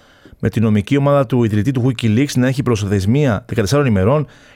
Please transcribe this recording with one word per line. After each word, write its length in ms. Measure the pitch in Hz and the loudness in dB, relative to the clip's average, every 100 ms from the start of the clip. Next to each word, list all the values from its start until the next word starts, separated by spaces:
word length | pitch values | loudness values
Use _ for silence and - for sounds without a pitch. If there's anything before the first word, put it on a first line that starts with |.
| _ _ - - | _ _ -20 -6
με 100 | 110 | -4
την 140 | - | 0
νομική 340 | 110 107 98 139 | 0 0 0 0
ομάδα 280 | 143 143 131 | 2 2 0
του 180 | 127 | 0
ιδρυτή 280 | 117 107 104 | 0 0 -2
του 200 | 127 127 | 0 -2
Wikileaks 420 | 123 113 104 143 131 | -2 0 0 0 0
να 120 | 127 | -2
έχει 160 | 131 | 0
προθεσμία 840 | 127 110 101 101 95 135 143 98 - | 0 0 0 -2 0 0 0 -2 -4
δεκατεσσάρων 380 | 117 98 143 135 | -4 0 0 2
ημερών 420 | 101 95 151 143 - - | 2 2 0 -2 -12 -20